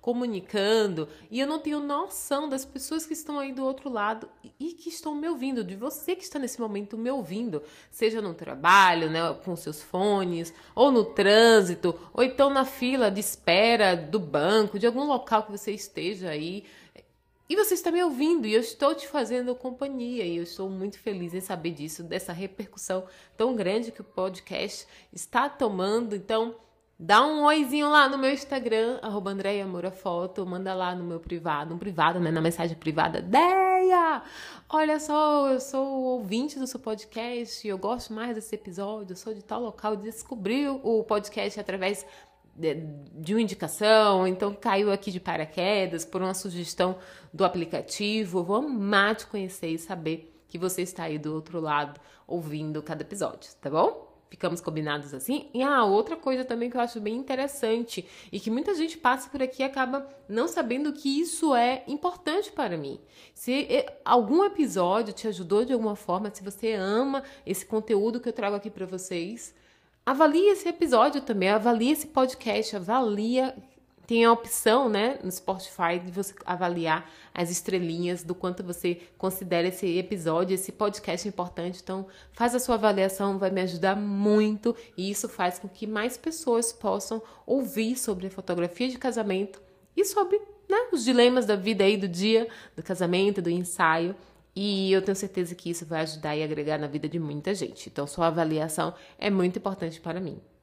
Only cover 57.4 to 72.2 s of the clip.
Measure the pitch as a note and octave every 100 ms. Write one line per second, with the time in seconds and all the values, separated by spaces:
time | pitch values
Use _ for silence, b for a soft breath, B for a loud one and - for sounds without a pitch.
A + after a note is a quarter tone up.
57.4 | C#4 - A3+ A3+ A#3 - - B B G3+
58.4 | A3 A#3 E4 F4+ D#4+ - F#4+ C4+ - C#4
59.4 | C4 - C4+ C4+ B3+ C#4 C#4 B - G#3+
60.4 | D#4+ - B3 B3 D4+ D4 C#4 C#4 E4+ -
61.4 | D#4+ B3 A#3+ C4 - C#4+ F4+ F4 - E4+
62.4 | G4+ - B3 E3+ C#3 - B B B -
63.4 | - C4+ C#4 B3+ - - - B3 G#3 D4+
64.4 | G4+ G4+ C4+ F3 F3 G3+ G#3+ G3 A3 F3+
65.4 | F3 G3+ B3 B3+ A3 G#3 - F#3 G#3 G3+
66.4 | F#3+ G3 A3 G#3+ F#3+ G#3+ C#4 C4+ C4+ B
67.4 | - F#3+ - A3 A3 G#3 G#3+ A#3+ A#3+ A3+
68.4 | G3+ G3+ A3 G#3 F#3 F3+ F#3 F3 F3 A#3
69.4 | - _ b b b b - C4+ D#4 D4+
70.4 | G4+ G4 E4+ E4+ - A#3+ C4 D4 C4 G#3
71.4 | F#3+ G#3 A3 A3+ A#3+ D4+ - -